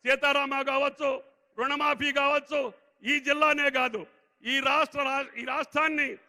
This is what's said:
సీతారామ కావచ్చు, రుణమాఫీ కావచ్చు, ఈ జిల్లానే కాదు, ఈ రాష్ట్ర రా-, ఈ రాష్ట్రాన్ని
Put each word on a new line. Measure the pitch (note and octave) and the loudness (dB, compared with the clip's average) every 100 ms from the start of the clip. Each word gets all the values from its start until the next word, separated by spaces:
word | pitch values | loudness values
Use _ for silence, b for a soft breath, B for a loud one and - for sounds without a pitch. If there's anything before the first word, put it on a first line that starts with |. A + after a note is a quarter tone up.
సీతారామ | B3 C4+ C#4+ C#4+ C#4 C#4 | 0 2 2 2 0 -2
కావచ్చు, | C4+ C4+ C#4 C#4 C#4+ C4+ - _ _ - | -2 0 -2 -2 -4 -4 -10 _ _ -6
రుణమాఫీ | C4 C#4+ D4 C#4+ C#4+ | -4 0 0 0 0
కావచ్చు, | C#4 C#4+ D4 C#4+ D4 B3+ - _ _ | 0 2 0 -2 -4 -4 -10 _ _
ఈ | G#3 D4 | -2 0
జిల్లానే | C4+ D4 D4+ D4 C#4+ | 0 4 4 4 2
కాదు, | C4 B3+ G#3+ D#3 _ _ _ | 2 -2 -4 -12 _ _ _
ఈ | A3+ C4+ | -4 0
రాష్ట్ర | C4+ C#4+ D4+ C#4+ C4+ | 2 2 0 -2 -2
రా-, | C4+ C4+ - | -4 -6 -10
ఈ | |
రాష్ట్రాన్ని | B3+ C#4 C#4+ C#4+ D#4 D4+ C#4 G#3 | -6 -6 -4 0 0 0 -4 -6